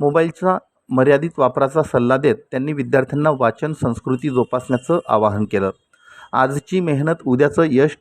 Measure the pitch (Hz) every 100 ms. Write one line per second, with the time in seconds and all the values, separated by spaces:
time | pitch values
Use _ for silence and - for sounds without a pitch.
0 | 143 160 165 - 185 185 - _ - 127
1 | 131 139 160 - 127 139 135 156 - 123
2 | 123 131 143 107 _ 131 143 143 120 135
3 | 131 143 156 135 117 - 151 156 127 113
4 | 131 131 151 123 110 127 - 123 - 175
5 | - 110 107 101 104 98 95 - _ _
6 | _ - - 123 131 143 - 185 170 139
7 | 156 165 135 123 147 156 160 127 151 -